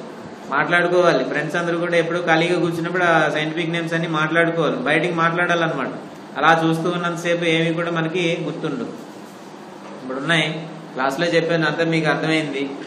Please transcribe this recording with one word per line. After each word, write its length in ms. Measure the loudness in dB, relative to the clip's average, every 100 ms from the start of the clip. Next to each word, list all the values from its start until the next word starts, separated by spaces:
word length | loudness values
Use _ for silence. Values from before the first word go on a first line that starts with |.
| -12 -14 -16 -14 -4
మాట్లాడుకోవాలి. 760 | 0 2 4 4 4 6 4
ఫ్రెండ్స్ 320 | 2 -2 -2 -2
అందరూ 220 | -2 -2
కూడా 180 | 0 0
ఎప్పుడూ 240 | 2 0
ఖాళీగా 400 | 2 2 4 2
కూర్చున్నప్పుడు 440 | 0 -2 -2 2
ఆ 260 | 4 4 4
సైంటిఫిక్ 360 | 0 -2 -2 -2
నేమ్స్ 240 | -2 -2
అన్నీ 140 | -2 0
మాట్లాడుకోవాలి, 680 | 0 2 2 2 2 0 0
బయటికి 380 | 0 2 2
మాట్లాడాలన్నమాట. 760 | 2 0 2 2 2 0 -2 -4 -6 -12 -16 -12 2
అలా 260 | 6 6 4
చూస్తూ 240 | 2 0
ఉన్నంతసేపు 540 | -2 -2 -2 0 0
ఏమీ 300 | 2 2 2
కూడా 160 | 0 -2
మనకి 480 | -2 -2 0 0 -2
గుర్తుండవు. 460 | -4 -6 -4 -4 -6 -10 -14 -16 -16 -18 -18 -18 -18 -16 -16 -14
ఇప్పుడు 160 | -10 -6
ఉన్నాయి, 320 | 0 2 2 -2 -10 -14 -10
క్లాస్లో 320 | -2 -2 0 2
చెప్పాను, 400 | 2 2 2 0
అంతా 180 | 0
మీకు 260 | 2 2 2
అర్థమైంది. 600 | 0 2 0 0 -4 -4 -6